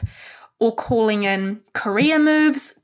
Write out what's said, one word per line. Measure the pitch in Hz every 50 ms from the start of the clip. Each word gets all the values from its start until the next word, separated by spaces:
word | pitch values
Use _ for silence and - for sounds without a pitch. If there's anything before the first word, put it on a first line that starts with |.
| - - - - - - - - - - _ -
or | 226 226 226
calling | - - - 254 226 220 214 214 208 202
in | 196 196 196 196 196 202 220 - _ -
career | - - 208 196 214 277 311 320 302
moves, | 302 311 311 302 311 311 294 277 - - - -